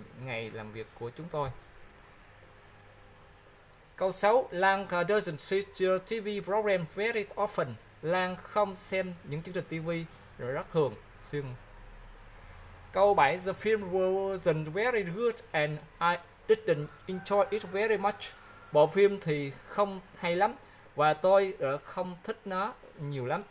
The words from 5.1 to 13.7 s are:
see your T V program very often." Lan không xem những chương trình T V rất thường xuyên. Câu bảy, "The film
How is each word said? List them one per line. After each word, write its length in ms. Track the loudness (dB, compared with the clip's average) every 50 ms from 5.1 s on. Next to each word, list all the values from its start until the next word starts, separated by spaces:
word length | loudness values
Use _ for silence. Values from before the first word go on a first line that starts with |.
| 2 2 2 -2 -6
see 240 | -6 -4 -2 -2 -2 -2 -2 -4 0
your 220 | 2 2 2 0 0
T 220 | -4 -6 -6 -4
V 40 | -4 -6 -6 -4
program 400 | -2 0 0 2 2 2 0 0 -4 -4
very 300 | -2 -2 0 0 -2 -4
often." 420 | -4 -4 -4 -4 -2 0 -2 -2 -2 -4 -12 -14 -20 -16 -8 -2
Lan 340 | 0 0 0 0 -2 -4 -8 -10
không 320 | -4 0 2 2 2 0
xem 400 | -8 -8 -4 -2 -2 -2 -2 -6 -12 -10
những 180 | -8 -8 -8 -6
chương 120 | -6 -6
trình 100 | -6 -6
T 220 | -4 -6 -6 -4
V 40 | -4 -4 -4 -6 -8 -12 -18 -20 -20 -16 -10
rất 340 | -8 -6 -4 -6 -6 -2 0
thường 220 | 2 2 2 0 -4 -16 -20 -20 -20
xuyên. 240 | -16 -10 -8 -6 -6 -6 -10 -12 -16 -18 -20 -20 -20 -18 -18 -18 -18 -20 -20 -20 -20 -20 -20 -20 -20 -20 -18 -18 -18 -18 -20 -20 -14 -4 2
Câu 220 | 6 6 6 8
bảy, 240 | 8 6 4 4 0
"The 140 | -2 -4 -6
film 380 | -2 0 0